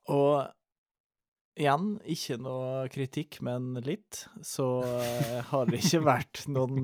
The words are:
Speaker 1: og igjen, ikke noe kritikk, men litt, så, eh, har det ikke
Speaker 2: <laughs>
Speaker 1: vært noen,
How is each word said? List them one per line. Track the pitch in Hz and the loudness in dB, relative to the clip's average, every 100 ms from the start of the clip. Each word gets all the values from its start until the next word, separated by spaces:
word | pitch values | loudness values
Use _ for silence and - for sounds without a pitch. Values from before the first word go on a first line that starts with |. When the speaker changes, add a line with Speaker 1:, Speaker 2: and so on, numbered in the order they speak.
| - | 0
Speaker 1:
og | 143 139 147 135 - _ _ _ _ _ _ _ _ _ - | 4 4 4 0 -10 _ _ _ _ _ _ _ _ _ 0
igjen, | 147 139 202 208 - | 4 4 2 -4 -4
ikke | 160 - 123 | -6 -4 -6
noe | 131 131 127 131 131 | -4 -4 -4 -4 -4
kritikk, | 143 131 - 151 - | -4 -4 -4 -8 -8
men | 131 123 127 127 | -6 -4 -4 -4
litt, | 123 202 _ - - - | -4 -6 _ -16 -16 -16
så, | - - 131 127 | -8 -2 0 2
eh, | 127 123 120 120 120 123 | 0 -2 -2 0 -2 -2
har | 120 143 123 | -2 2 2
det | 120 | 2
ikke | 165 165 143 | 2 4 6
Speaker 2:
<laughs> | |
Speaker 1:
vært | 123 - - - | 4 0 -8 -4
noen, | 139 127 135 | 0 0 0